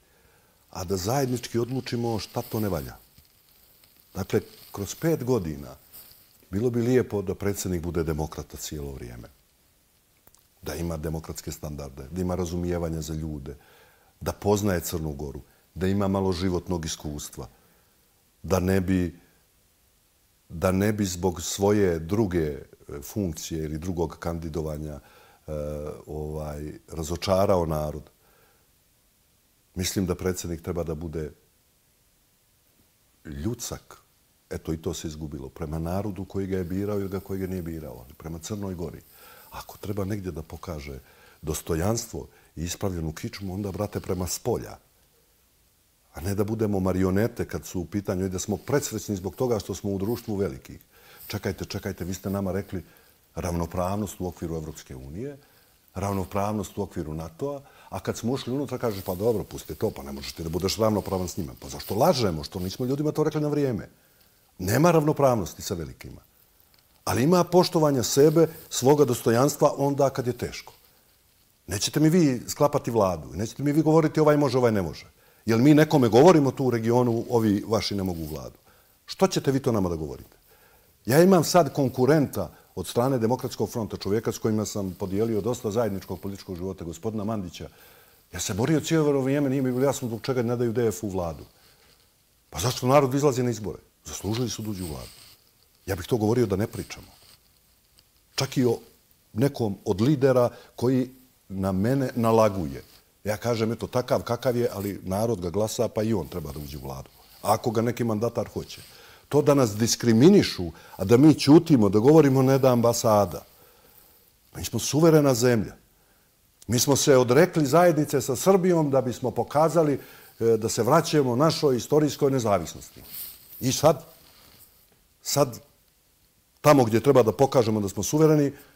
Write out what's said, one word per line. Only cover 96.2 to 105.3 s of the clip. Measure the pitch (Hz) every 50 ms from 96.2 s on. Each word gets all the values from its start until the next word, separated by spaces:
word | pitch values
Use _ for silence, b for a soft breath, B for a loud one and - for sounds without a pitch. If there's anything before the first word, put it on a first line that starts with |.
| 107 104 113 120 120
da | 101 98
ne | 90 107 -
pričamo. | - - 85 - - - - - - _ _ - - _ _ _ _ _ _ _ _ _ _ _ _ _ _ _ _ _ _ _ _
Čak | - 135 131 - 143
i | 127
o | 123 110 - - - _ _ _ _ _ _ _ _ -
nekom | 104 127 139 139 - 123 107 98 - -
od | 113 101 90
lidera | 110 131 156 131 127 139 127 127 120 117 B B B B B
koji | - - 123 135 127 127 127 - - _ _ _ _ _ -
na | 98 95 95 95
mene | 95 92 98 117 135 139 131 127 -
nalaguje. | 120 113 113 113 113 110 110 98 98 85 71 67 - - - - - _ _ _ _ -
Ja | 98 104 104
kažem, | - 117 120 110 113 107
„Eto, | 117 113 - -
takav | - 127 120 - 139 110 92
kakav | - 120 120 - 135 120 120
je, | 117 117 -
ali | 101 98 101 92 - -
narod | 92 92 101 113 117